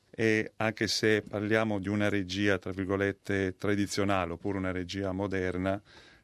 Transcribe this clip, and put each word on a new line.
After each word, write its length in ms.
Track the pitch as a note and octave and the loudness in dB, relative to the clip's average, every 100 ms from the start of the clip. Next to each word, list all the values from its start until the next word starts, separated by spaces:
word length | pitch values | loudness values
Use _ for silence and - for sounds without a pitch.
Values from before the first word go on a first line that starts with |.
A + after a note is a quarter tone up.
| _ - | _ 0
E 360 | A2+ A2 - - | 2 2 0 -2
anche 320 | A2 A2 A2 | -2 0 -2
se 340 | - A2 G#2+ | 2 4 4
parliamo 560 | - G#2 G#2 A2 A2 G2+ | 0 -4 2 2 2 -2
di 100 | G2 | 0
una 200 | G#2 G#2 | 0 2
regia, 500 | G2+ F2+ G2 G2+ F#2+ | 0 -2 0 2 2
tra 140 | F#2+ | -2
virgolette, 840 | F#2 F#2+ G2 G2 G2 - G2 F#2+ F#2 | -4 -2 0 0 -2 -4 0 -2 -2
tradizionale, 760 | G2+ G2+ G2 - G2 F#2+ E2+ | -2 0 0 0 0 0 -2
oppure 260 | E2+ G2+ G2 | -4 -4 -4
una 140 | F#2 | -4
regia 400 | F2+ E2+ F#2+ F#2+ | -4 -6 -4 -4
moderna, 680 | F#2 G2+ F#2+ F2+ F2+ F#2+ G2+ - - - - | -2 -2 -2 -2 -2 -2 -2 -8 -20 -20 -20